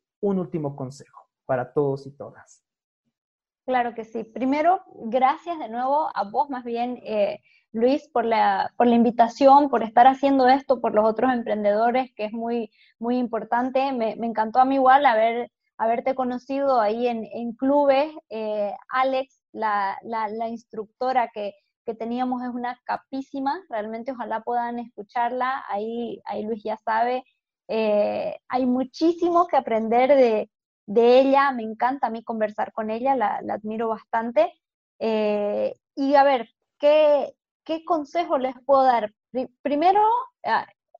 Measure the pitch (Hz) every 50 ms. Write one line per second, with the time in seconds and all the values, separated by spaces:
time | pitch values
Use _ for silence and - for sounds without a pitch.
0 | _ _ _ - - 202 196 185 180 175 - 170 151 143 139 143 135 127 139 -
1 | - _ _ - - _ _ _ _ - 135 165 - 170 - 151 147 139 135 135
2 | 135 139 139 - 101 95 - - - _ _ _ _ _ _ _ _ _ _ _
3 | _ _ _ _ _ _ _ _ _ _ _ _ _ - 254 247 240 240 226 233
4 | 220 226 - 233 220 - - 233 233 262 269 294 311 339 359 381 - _ - -
5 | - 226 214 254 262 262 302 320 - 339 339 320 302 220 220 240 254 262 277 294
6 | 311 - - - 208 202 214 240 294 285 277 254 240 240 233 233 240 247 247 233
7 | - - 214 214 202 - - - _ _ _ _ _ _ - 220 226 254 269 294
8 | - _ - 240 226 226 226 214 208 202 196 190 190 - _ - 240 247 233 233
9 | 233 240 - - 233 233 233 - 285 269 269 285 294 277 277 226 - 214 - -
10 | 240 262 269 269 - 277 277 269 254 247 262 277 269 - 269 240 240 233 214 214
11 | 214 220 220 220 254 262 254 240 226 226 214 214 208 208 208 208 226 240 240 254
12 | 262 254 _ - 214 214 208 233 226 233 233 240 226 220 _ _ _ _ _ -
13 | 220 233 247 247 254 226 226 220 220 220 - 240 247 262 254 269 262 277 269 247
14 | 226 220 - - 226 233 - 220 220 220 220 262 254 262 269 269 262 254 262 277
15 | 285 269 233 220 220 233 233 240 240 240 _ _ _ _ _ - 214 226 233 226
16 | - 262 262 262 254 247 247 247 - - 269 277 277 277 262 247 220 208 214 233
17 | 247 247 233 226 220 - - - 240 233 226 - - 269 285 285 294 277 269 269
18 | 285 311 302 311 - - 214 220 220 214 214 214 202 202 202 - - - - 262
19 | 262 269 269 262 269 269 _ _ _ _ - 214 220 220 208 202 202 196 196 -
20 | - 202 233 220 220 208 208 220 226 226 233 220 - _ - 214 214 202 _ -
21 | 254 254 254 254 233 220 - 214 208 202 196 _ _ _ _ _ _ - 226 220
22 | 220 233 240 247 254 254 254 247 247 247 233 247 240 247 247 - _ - - -
23 | _ _ - 269 269 _ - 277 269 269 294 359 381 - 254 220 208 220 220 226
24 | 233 254 269 240 240 214 220 233 226 - 240 240 240 240 240 240 240 233 _ -
25 | 208 _ - 247 240 240 247 254 247 254 262 269 - - - 202 214 220 226 233
26 | 240 226 - - - - 208 214 214 214 233 214 214 214 214 214 - - 220 220
27 | 233 240 254 254 262 _ _ _ _ _ _ _ _ - 208 226 220 214 208 208
28 | 208 208 208 - - - - - _ - - 254 262 247 247 254 262 262 - -
29 | 320 330 339 339 349 339 339 339 359 349 - 277 254 - 226 220 220 220 220 240
30 | 254 262 294 269 262 233 220 214 214 - _ _ _ _ _ _ _ - 202 220
31 | 233 240 247 254 269 269 269 277 277 277 262 247 220 220 220 220 - 247 277 277
32 | - 233 226 226 226 - 233 220 220 208 208 - 214 - - - 220 214 220 226
33 | 240 269 277 262 220 202 - - - 208 214 214 214 214 220 220 233 226 220 214
34 | - _ - 226 226 233 240 285 320 359 - _ _ _ _ _ _ _ _ -
35 | - 226 220 220 214 208 208 208 208 208 208 208 214 208 - _ _ _ - -
36 | 277 269 285 285 269 285 277 247 226 - _ _ _ _ _ _ - 294 302 311
37 | 311 294 294 285 247 - - _ _ _ _ _ _ - 320 330 320 - 359 320
38 | 294 269 - 339 349 320 330 277 254 262 262 - _ - 277 269 262 262 247 233
39 | 214 208 _ _ _ _ - 247 262 - _ _ - 285 285 285 311 359 381 415
40 | 415 427 453 494 508 - _ _ - - 226 185 - - _ _ _ _ _ -